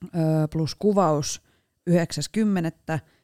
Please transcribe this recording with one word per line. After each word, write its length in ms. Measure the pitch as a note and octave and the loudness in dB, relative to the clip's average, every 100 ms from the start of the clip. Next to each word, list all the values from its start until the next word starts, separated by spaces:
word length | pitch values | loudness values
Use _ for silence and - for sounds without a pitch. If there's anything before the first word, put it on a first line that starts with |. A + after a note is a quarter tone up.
ö, 40 | F3+ F3 D#3+ D#3 D#3 | -8 -2 0 2 0
plus 240 | D#3+ D#3 - | -2 -4 -2
kuvaus 640 | G3+ G3+ E3+ D3 C#3 - _ _ _ _ - | 0 2 2 2 -2 -8 _ _ _ _ 0
yhdeksäs 420 | E3+ E3 - - | 0 0 -4 -6
kymmenettä. 680 | G#3+ G#3+ F#3+ E3 - - D#3 - _ | -2 0 0 -2 -6 -6 -6 -8 _